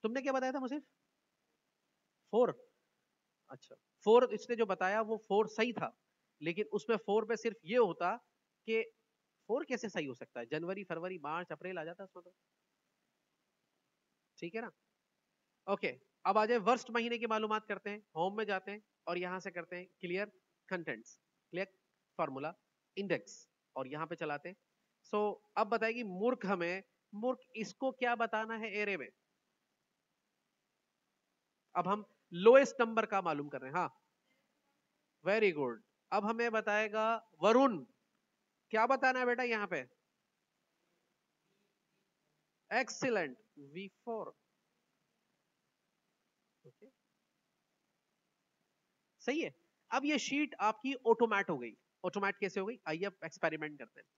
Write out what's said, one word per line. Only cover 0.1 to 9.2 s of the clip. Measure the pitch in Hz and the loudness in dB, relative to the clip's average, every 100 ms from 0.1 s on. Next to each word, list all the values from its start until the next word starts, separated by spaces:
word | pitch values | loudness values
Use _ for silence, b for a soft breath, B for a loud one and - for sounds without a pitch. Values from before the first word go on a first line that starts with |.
| 247 | -4
क्या | 269 | -2
बताया | 262 262 | 0 0
था | 262 | -2
मुझे? | 254 285 - _ _ _ _ _ _ _ _ _ _ _ _ _ _ | -4 -6 -10 _ _ _ _ _ _ _ _ _ _ _ _ _ _
फ़ोर। | 208 240 - - _ _ _ _ _ _ _ _ | 2 2 0 -12 _ _ _ _ _ _ _ _
अच्छा, | 135 - - _ _ 208 | -20 -20 -20 _ _ 6
फ़ोर | 226 254 | 8 8
इसने | 208 - 233 | 0 -4 -2
जो | 220 | 0
बताया | 190 185 208 | 0 0 0
वो | 214 220 - | -2 -4 0
फ़ोर | 196 214 | 2 2
सही | 220 233 | 0 -2
था, | 226 135 - _ _ _ _ | 0 -6 -8 _ _ _ _
लेकिन | 151 175 208 | -6 -4 -2
उसमें | 208 - 226 | -4 0 -2
फ़ोर | 226 208 214 | 2 0 2
पे | 226 | -2
सिर्फ | 233 208 | -2 -6
ये | 156 240 | -2 4
होता | 214 160 175 233 _ _ _ _ - | 4 2 -2 -2 _ _ _ _ -4
कि | 226 226 _ _ _ | -2 -2 _ _ _